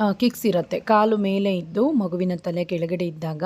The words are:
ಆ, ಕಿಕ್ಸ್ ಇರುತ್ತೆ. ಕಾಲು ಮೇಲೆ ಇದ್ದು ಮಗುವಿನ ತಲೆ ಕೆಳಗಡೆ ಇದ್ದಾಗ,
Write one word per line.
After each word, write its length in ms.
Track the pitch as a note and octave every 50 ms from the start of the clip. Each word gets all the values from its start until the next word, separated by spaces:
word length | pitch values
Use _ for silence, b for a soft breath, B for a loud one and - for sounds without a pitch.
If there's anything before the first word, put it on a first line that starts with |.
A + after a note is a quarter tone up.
| G#3+
ಆ, 100 | G#3 G3
ಕಿಕ್ಸ್ 340 | - B3 A#3+ - - -
ಇರುತ್ತೆ. 340 | A3+ F3 F3 D#3 - - E3+
ಕಾಲು 360 | - - A3 G#3 G#3+ A3 A3
ಮೇಲೆ 420 | G#3+ G3+ G3 F#3+ G3 G3+ G3+ F#3+ F3+
ಇದ್ದು 340 | E3 D#3+ E3 G3+ A#3+ D4 E4
ಮಗುವಿನ 400 | B3 G3+ F3+ E3 F3 F#3 F3+ F3+
ತಲೆ 280 | E3+ - F3+ E3 F3 F3
ಕೆಳಗಡೆ 420 | E3+ F#3 E3 E3 E3 F3+ F3 F3+
ಇದ್ದಾಗ, 360 | E3+ D#3 D#3 E3 D#3+ D#3+ D3+ E3+